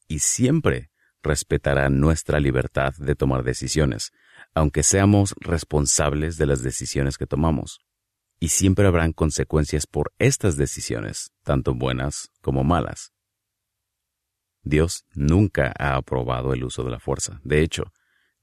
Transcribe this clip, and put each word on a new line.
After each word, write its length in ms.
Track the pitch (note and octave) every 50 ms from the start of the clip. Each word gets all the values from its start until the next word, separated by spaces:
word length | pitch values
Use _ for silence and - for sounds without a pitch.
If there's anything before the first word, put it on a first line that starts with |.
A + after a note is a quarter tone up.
| _
y 100 | - D#2 D2
siempre 680 | - - - - B2 B2+ D#3 E3 - G2+ C2+ B1 A#1+ - _ _ _ _ _ _
respetará 680 | - D2+ D2 - - - D#2 C#2+ - C#2+ C#2 C#2 C#2 C#2
nuestra 500 | C#2 C2+ C#2+ D#2+ D#2+ - - - D2 D2+
libertad 560 | C#2+ C2+ B1+ C2 B1 - - C2+ C2+ C2+ C#2
de 160 | - C#2+ C2+ D2
tomar 300 | - - C2+ C2+ B1+ B1
decisiones, 680 | B1+ B1 - C#2 B1+ - D2+ D2+ C#2 A1+ G#1+ - - _ _ _ _ _ - - _ -
aunque 260 | D#2+ D#2 D2 - D#2
seamos 540 | C#2+ - - F#2+ G2 G#2 G#2 G2+ G2+ G2 - -
responsables 960 | - - F2 D#2+ - - D#2 D2+ C#2+ C#2 - - D#2 D2 C#2 D2 D2+ E2 E2+
de 100 | D#2+ D#2
las 160 | C#2+ C#2 B1+ A#1+
decisiones 560 | B1+ - - B1 - - C#2 C#2 C#2 C2+ -
que 80 | -
tomamos. 540 | - - C#2 D#2 E2 D#2 B1 G1+ - - - _ _ _ _ _ _ _ _ _ _ _ - F2
Y 40 |
siempre 400 | D#2+ - - F#2 G2 F#2 G2+ G2+
habrán 260 | F#2+ E2+ E2+ E2 E2 D#2
consecuencias 720 | - E2 D2+ - - C#2 - - D#2 D2 - - D2+ -
por 280 | - - D2 D2 - _
estas 400 | - - C3+ C#3 - - G2+ D#2
decisiones, 720 | C#2 C#2+ C2 - - - - A#1 A1 G#1 G#1 - - - - _ _ -
tanto 320 | - D2 C2+ - C#2+ C2
buenas 560 | A#1+ C2 C2 B1+ B1+ C2 D2 - - - - _ _
como 220 | - - C2+ C2+ C2+
malas. 500 | D2 F2 D#2+ A#1 G1+ - - - - _ _ _ _ _ _ _ _ _ _ _ _ _ _ _ _ _ _ _ _ _ _ _ _ _ _ _ _ _ _ -
Dios 420 | - D2 D2 D#2+ F2 - - _ _ -
nunca 580 | D2+ C#2+ D2 E2 F#2+ A2 F#2 - - C2+ B1 -
ha 180 | - C#2+ C#2 C2+
aprobado 560 | C2+ C2 - C2 B1+ B1 B1 B1 B1 B1 C2+ C2
el 100 | B1 B1
uso 200 | B1 - B1+ B1
de 60 | B1+
la 100 | A#1+ A#1+
fuerza. 400 | - C#2 C#2 - - - - - -
De 180 | - D2 D2+
hecho, 320 | D#2+ E2 - - - - _ _ _ _ _ _ _ _ _ _